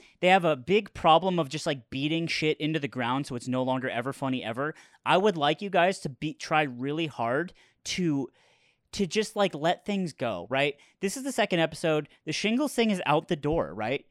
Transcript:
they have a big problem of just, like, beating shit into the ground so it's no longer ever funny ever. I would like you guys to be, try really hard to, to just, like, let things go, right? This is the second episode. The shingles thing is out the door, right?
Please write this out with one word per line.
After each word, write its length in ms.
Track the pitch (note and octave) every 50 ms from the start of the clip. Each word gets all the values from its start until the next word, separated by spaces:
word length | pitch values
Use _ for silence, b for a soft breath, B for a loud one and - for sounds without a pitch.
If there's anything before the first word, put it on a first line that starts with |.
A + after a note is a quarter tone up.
| b b b _
they 80 | - F3+
have 160 | F#3 G3 E3+
a 120 | E3+ D#3
big 380 | C3 B2 - F#3+ G#3+ G#3 - -
problem 440 | - - E3+ D#3 E3 E3+ F#3+ F3+ E3+
of 100 | D#3+ C3+
just, 180 | B2+ D3+ -
like, 240 | E3+ D3 C3+ A2+ _
beating 360 | - C3+ C#3 D3+ D#3+ E3 E3
shit 320 | D#3+ - - D#3+ D#3 D3+ -
into 200 | C#3+ D3+ D#3 D3+
the 100 | C#3+ C3
ground 380 | - C3 B2 A#2 B2+ C#3 C#3+
so 80 | - C3
it's 140 | A#2+ - C3
no 140 | B2+ B2+ B2+
longer 280 | B2+ B2+ C3 B2 B2+
ever 220 | F2+ A#2 A#2+ C3+ C3+
funny 300 | - C#3 C3+ C3 B2+ F2
ever. 320 | G#2+ A#2 A#2+ C#3 D3+ D#3+ b b b b b -
I 140 | B2 D3+ F3+
would 180 | F#3+ G#3+ F#3
like 240 | E3 D3 C#3+ E3 -
you 80 | G3+ G3
guys 280 | F3+ F3+ E3+ F#3 G3 -
to 80 | - D#3
be, 240 | B2+ - - D#3 D3+
try 280 | - - - E3 D#3 D#3
really 440 | C#3+ B2 A#2+ B2+ C#3 D3 D#3+ E3+
hard 460 | D3+ A#2 - A#2+ A#2 B2 D3 E3+ F#3 - _ _ _ _ _ -
to, 440 | - - - F3+ E3 D3 C#3 C3 - _ _ _ _ _ _ _ _ _ _ _ _ -
to 140 | - G3+
just, 280 | D#3+ - G#3+ G#3+ - -
like, 180 | G#3 G3+ F#3 -
let 300 | D3 D3 E3 F3 - -
things 280 | - G#3 G3 F#3 E3 B2+
go, 340 | - C3+ A#2+ G#2 F2+ E2+ -
right? 280 | B2+ C3 C#3+ D3 C#3+ - _ _ _ _
This 160 | - G3 -
is 80 | C#4 C4
the 80 | C#4+ B3
second 260 | - G#3 G3+ F#3+ E3+
episode. 500 | D#3+ D#3+ - - - E3 D#3 D3+ D3+ - _ _ _
The 80 | - D3+
shingles 400 | - - G#3 A3+ B3+ D4+ C4+ -
thing 180 | - A#3 A3
is 120 | G3+ F3+ -
out 220 | - D3 D#3 -
the 100 | - F3+
door, 380 | D3+ C#3 C#3+ D#3 E3 G#2+ D2 D#2+
right? 300 | G2+ G#2+ A2+ C3+ C#3+ - _